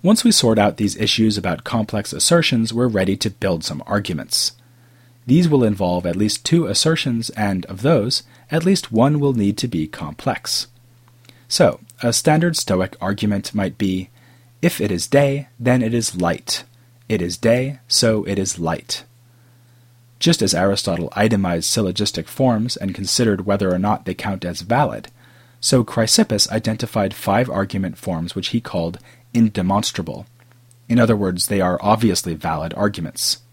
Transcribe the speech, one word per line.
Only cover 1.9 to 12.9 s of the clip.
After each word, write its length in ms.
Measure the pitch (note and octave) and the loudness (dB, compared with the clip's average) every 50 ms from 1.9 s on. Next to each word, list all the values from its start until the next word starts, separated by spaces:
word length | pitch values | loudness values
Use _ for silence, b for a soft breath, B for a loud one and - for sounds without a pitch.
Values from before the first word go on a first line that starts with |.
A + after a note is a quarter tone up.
| - G#2 G#2 - | -4 -6 -6 -6
assertions, 600 | - - - - E3+ E3+ D#3 - - A2+ A2+ A2 | -4 -2 2 4 4 4 4 2 2 0 0 0
we're 160 | A2 A#2 B2+ B2 | 0 0 0 2
ready 280 | G#2+ G2 F#2 F#2+ G2 | 2 0 0 0 0
to 140 | - - - | -2 -2 -6
build 340 | F2+ _ - F#2+ F2+ D#2+ - | -4 _ -2 -2 -2 -2 -4
some 180 | - D#2 - - | -8 -8 -10 -6
arguments. 640 | - F#2+ G#2 G2+ - F2 D2 - - - - - - - b b b b b b b b b b b b b _ | -4 -4 -2 -2 -4 -6 -6 -6 -4 -2 -2 -2 -4 -6 b b b b b b b b b b b b b _
These 220 | - B2+ E3+ F3+ E3 | 4 4 6 6 6
will 160 | D3+ C3+ A#2+ | 4 4 4
involve 420 | G#2+ G#2 F#2+ F#2+ F2 F2+ F2+ F2+ | 2 2 0 0 0 0 0 -2
at 100 | F2 E2+ | -2 0
least 280 | F#2 G#2+ G#2 - - _ | 0 0 0 -2 -4 _
two 220 | - E3 E3+ D#3+ | 2 2 2 2
assertions, 640 | F#2+ - - - D#3 E3 - - C3+ A#2 A2+ A2 - | 0 0 0 2 2 0 0 0 -2 -2 -2 -4 -6
and 360 | - - G#2+ G2+ G2 F#2 F2 | -4 -4 -2 -2 -2 -4 -4
of 160 | - G2 F#2 | -8 -10 -2
those, 400 | G#2+ D3 E3+ B2 G2+ B2 - - b b b b b b | 2 2 4 4 2 0 -4 -4 b b b b b b
at 140 | D3+ D#3+ E3 | -4 0 2
least 280 | F#3 G3 - - - | 2 2 2 0 0
one 280 | A2+ G#2+ A#2+ C#3 D3+ D3 | 2 4 4 4 4 2
will 140 | C#3+ C#3+ C3 | 2 2 2
need 240 | A#2 G2+ G2+ G#2+ - | 2 2 0 0 0
to 100 | - A#2+ | -4 -4
be 180 | - D#2+ D#2 | -2 -4 -4
complex. 800 | - - - - D2 D2+ - - C#3 - - - - - - - _ _ _ _ _ _ _ _ _ _ b b b b b b b | -4 -6 -10 -10 -12 -12 -6 -4 -4 -4 -4 -6 -6 -6 -6 -6 _ _ _ _ _ _ _ _ _ _ b b b b b b b
So, 320 | - - E3+ F#2+ C#2 - - - - - | 2 2 4 2 2 -2 -16 -20 -12 -4
a 100 | - A#2+ | -2 -2
standard 440 | A#2 - - D#3+ D3+ D#3+ E3+ F3 D#3+ | -2 2 2 2 2 4 2 0 -2
Stoic 400 | - - - G2 F#2 F#2 F#2+ | -2 -2 0 0 0 0 -2